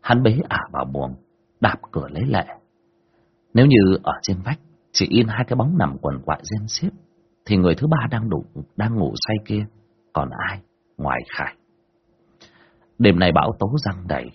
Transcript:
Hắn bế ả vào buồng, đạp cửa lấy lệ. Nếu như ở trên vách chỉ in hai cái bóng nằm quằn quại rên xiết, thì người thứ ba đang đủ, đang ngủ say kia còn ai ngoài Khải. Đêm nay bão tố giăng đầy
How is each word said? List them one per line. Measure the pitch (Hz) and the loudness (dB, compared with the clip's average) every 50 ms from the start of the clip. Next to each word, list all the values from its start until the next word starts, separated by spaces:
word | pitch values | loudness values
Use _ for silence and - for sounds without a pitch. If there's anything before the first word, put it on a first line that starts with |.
Hắn | - - 120 123 131 | 2 2 2 4 4
bế | 110 113 143 - - | 4 2 2 -2 -4
ả | - - - - | -6 -6 -6 -6
vào | - 67 65 | -8 -8 -6
buồng, | 67 67 69 67 65 65 - _ _ _ _ _ _ _ _ | -6 -6 -6 -6 -6 -10 -12 _ _ _ _ _ _ _ _
đạp | - 104 - - - - | 0 0 0 -2 -12 -10
cửa | - 82 73 - | -8 -8 -8 -6
lấy | 73 78 - | -6 -4 -2
lệ. | - - 92 - - - - _ _ _ _ _ _ _ _ _ _ _ _ _ _ _ _ _ _ - | 0 0 -2 -2 -4 -12 -20 _ _ _ _ _ _ _ _ _ _ _ _ _ _ _ _ _ _ 4
Nếu | 113 131 | 6 8
như | 143 131 110 98 95 95 - - | 8 8 8 8 6 4 2 0
ở | 76 78 - | -4 -6 -4
trên | - - 98 90 95 | -4 -6 -6 -4 -4
vách | 123 147 - _ _ _ _ _ _ | -6 -6 -6 _ _ _ _ _ _
chỉ | - - 98 - | -4 -4 -2 2
in | - 120 117 | 4 2 2
hai | 110 107 117 123 | 2 0 -4 -4
cái | - 120 | -2 0
bóng | 127 113 143 185 | 0 0 0 2
nằm | 170 90 73 67 - | 0 0 0 -2 -6
quằn | - 73 69 65 65 | -6 -6 -6 -6 -6
quại | 76 76 - - | -6 -6 -6 -6
rên | 80 107 107 107 | -8 -8 -8 -6
xiết, | 107 - - 165 196 - - _ _ _ _ _ _ _ _ _ | -8 -8 -6 -6 -6 -8 -10 _ _ _ _ _ _ _ _ _
thì | - 104 | 0 2
người | 92 90 87 82 | 4 4 4 2
thứ | - - | 2 0
ba | 156 160 143 113 113 | 0 0 0 -2 -4
đang | 120 113 113 110 | -4 -4 -4 -4
đủ, | 87 69 - - _ 78 71 _ _ | -4 -6 -6 -10 _ -16 -16 _ _
đang | - 107 113 117 | -4 -4 -2 -2
ngủ | 110 87 69 - - - | -2 -2 -2 -4 -6 -4
say | - 110 107 104 | -4 -4 -4 -4
kia | - 107 104 107 - _ _ _ _ _ _ _ _ _ | -4 -4 -4 -4 -6 _ _ _ _ _ _ _ _ _
còn | 78 71 64 60 - - - | -4 -4 -4 -8 -8 -8 -8
ai | 98 98 _ _ _ _ _ _ _ | -8 -10 _ _ _ _ _ _ _
ngoài | - 73 69 64 62 60 - - | -8 -4 -4 -4 -4 -6 -10 -10
Khải. | - 69 - - _ _ _ _ _ _ _ _ _ _ _ _ _ _ _ _ _ - _ _ _ _ _ _ _ _ _ _ - | -8 -8 -10 -10 _ _ _ _ _ _ _ _ _ _ _ _ _ _ _ _ _ -20 _ _ _ _ _ _ _ _ _ _ 4
Đêm | 117 104 90 85 | 4 4 6 6
nay | 92 87 | 4 4
bão | 80 82 73 113 110 - | 4 2 2 0 -2 -4
tố | 98 104 131 151 - | -4 -2 -2 -4 -4
giăng | 101 95 92 92 | -4 -8 -8 -6
đầy | 87 76 65 60 60 | -6 -6 -6 -6 -10